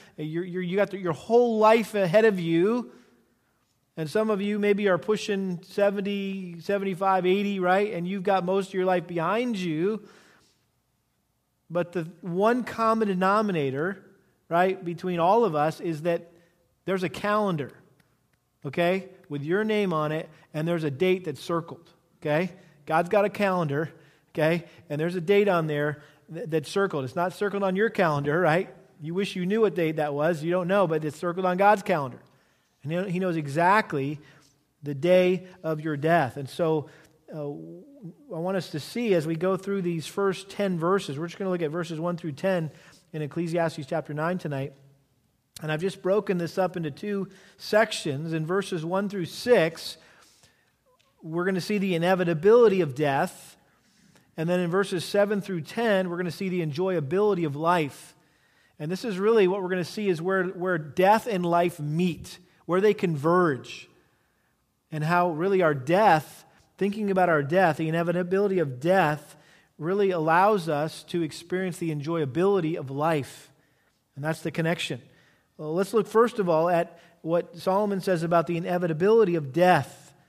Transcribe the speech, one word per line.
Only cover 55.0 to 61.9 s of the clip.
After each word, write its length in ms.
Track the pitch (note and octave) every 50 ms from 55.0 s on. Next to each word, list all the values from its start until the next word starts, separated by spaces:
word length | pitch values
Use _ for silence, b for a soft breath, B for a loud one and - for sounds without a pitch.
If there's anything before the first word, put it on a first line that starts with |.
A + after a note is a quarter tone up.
| -
seven 380 | - - G3+ G3+ G3+ G#3+ G3+
through 220 | F#3 - F#3+ E3 C#3
ten, 480 | - - A#3 A#3+ A3+ G3+ F#3+ F#3 F3+
we're 80 | E3+ E3+
gonna 120 | F3+ F3
see 200 | - - G3+ F#3
the 140 | F3+ F3+ E3
enjoyability 840 | D#3 C3+ D#3 F#3 F#3+ F#3 E3 C#3+ C3 E3+ F#3+ G#3 G#3 G3+ F3 E3
of 100 | D3+ C#3
life. 580 | D3 D#3+ E3 F3+ F3 D#3 C3+ - - - - - _ b b b b b b b b b b b b
And 140 | D3+ D3+ F#3
this 140 | F#3+ -
is 120 | A#3+ F#3+ F3+
really 300 | G3 G#3+ A#3 A3+ G3 F3
what 140 | F#3+ G#3 F#3
we're 80 | F3+
gonna 120 | F#3 F#3 E3+
see 280 | - - A3 G#3+ G3
is 100 | F3 D#3
where, 240 | E3 F#3 F#3+ F#3+ F3+
where 320 | F3+ - F3 F3 F#3 F3+
death 500 | D#3+ D3+ D3 A#2+ F3+ F3+ G3 G#3+ A3+ -
and 200 | B3+ G#3 F3+ F3+
life 340 | E3+ E3+ F3 F3 F3+ E3+ -
meet, 580 | D3 D3